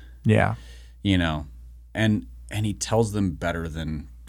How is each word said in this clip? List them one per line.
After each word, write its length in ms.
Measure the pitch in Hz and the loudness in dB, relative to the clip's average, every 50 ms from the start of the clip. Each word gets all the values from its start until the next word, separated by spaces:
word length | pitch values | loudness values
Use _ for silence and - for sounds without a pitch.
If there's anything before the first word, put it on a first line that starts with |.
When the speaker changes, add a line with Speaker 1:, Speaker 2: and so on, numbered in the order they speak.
| - - - - - | -16 -20 -20 0 4
Speaker 1:
Yeah. 320 | 113 107 107 98 101 113 - - - - - - - - - - | 4 6 6 6 4 0 -4 -10 -16 -18 -18 -20 -20 -20 -2 2
Speaker 2:
You 140 | 101 95 | 2 4
know, 300 | 90 87 80 78 76 73 - - - - - - - - - - | 4 4 2 0 -2 -6 -8 -14 -16 -18 -18 -18 -20 -20 -10 -2
and, 320 | - 110 110 107 - - - - - - - | 2 2 4 2 2 -2 -6 -14 -18 -16 -8
and 160 | - 107 107 | -6 -4 -2
he 80 | 104 98 | -2 -2
tells 380 | - - - 113 113 117 104 | -4 -2 0 2 2 2 2
them 200 | 101 104 98 92 | 2 0 0 0
better 360 | 73 76 87 85 82 82 82 | 0 -2 -4 -2 -2 -2 -4
than 400 | 82 76 82 80 78 78 73 73 - - - - | -4 -6 -6 -6 -4 -6 -6 -8 -12 -16 -18 -20